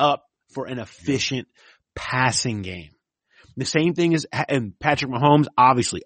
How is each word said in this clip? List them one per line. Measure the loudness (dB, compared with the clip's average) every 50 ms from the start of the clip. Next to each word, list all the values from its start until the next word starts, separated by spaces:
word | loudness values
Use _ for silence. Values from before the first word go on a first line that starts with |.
up | 0 0 0 0 _ _ _ _ _ _
for | -12 -10 -10
an | -8 -8 -10
efficient | -10 -12 -14 -12 -4 -2 -2 -2 -2 -4 -4 -6 -8 _ _ _ _ _ _ _ _ _ -18
passing | -14 -10 -4 0 2 2 2 0 0 -4 -4 -6 -6 -8
game. | -10 -12 -14 -16 -18 _ _ _ _ _ _ _ _ _ _ _ _ -10
The | -8 -6
same | -2 0 0 0 0 0
thing | 0 2 2 2
is, | 0 -2 -4 -6
and | -6 -4 -2 -2 -2 -2 -4 -8 -4
Patrick | 0 0 0 0 -2 -4
Mahomes, | -2 2 4 6 6 6 4 2 2 4
obviously, | 6 6 6 4 2 -2 -4 -8 -4